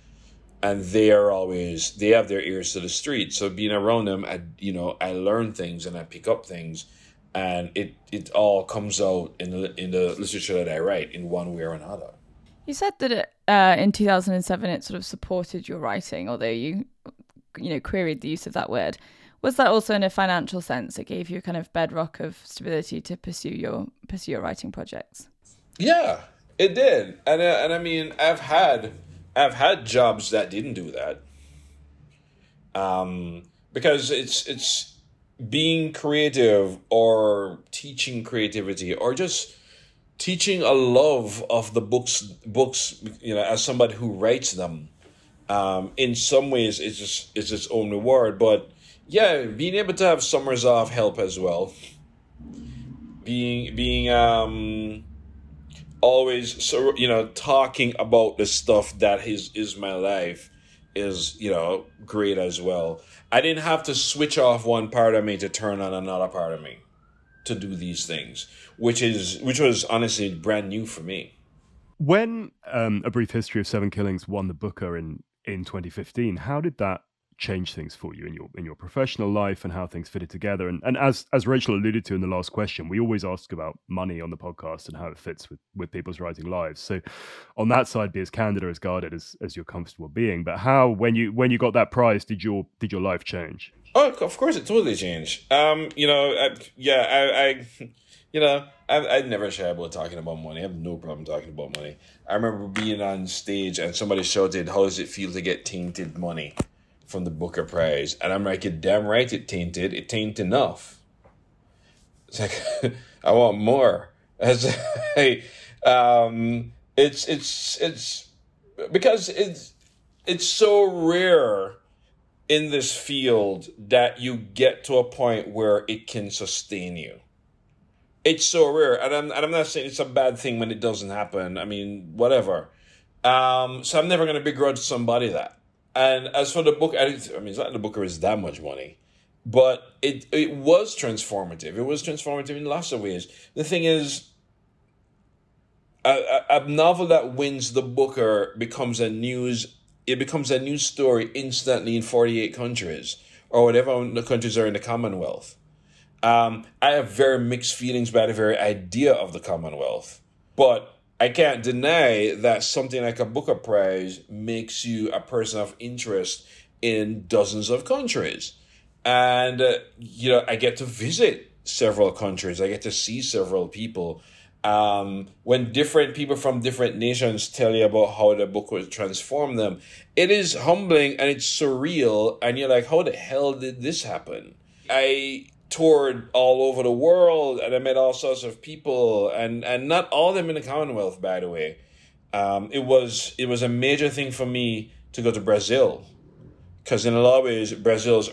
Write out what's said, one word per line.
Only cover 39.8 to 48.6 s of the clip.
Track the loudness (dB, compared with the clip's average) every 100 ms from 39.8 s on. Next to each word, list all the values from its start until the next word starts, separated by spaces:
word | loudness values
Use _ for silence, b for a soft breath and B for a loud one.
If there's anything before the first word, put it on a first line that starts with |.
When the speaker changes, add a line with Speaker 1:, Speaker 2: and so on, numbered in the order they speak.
| b b b -10
Speaker 1:
teaching | -4 -2 0 2
a | 4
love | 4 6 6 6 4 -2 -8 -2
of | -2 0
the | -4
books, | 0 0 0 -4
books, | -6 -14 -4 0 0 0 -6 -8 -16 -12
you | -6 -2
know, |
as | 0 0
somebody | 0 4 2
who | 2 -6
writes | 0 2 2 0
them. | -6 -8 -10 -16 _ b b b b -4
Um, | -2 0 -2 -4 -2
in | -2 0
some | 2 4 4
ways, | 2 0 -2
it's | -6 -8
just, | -8 -8 -8 -8
it's | -6
its | -6 -4
own | -4 -2
reward. | 0 4 4 4 4
But | 4 4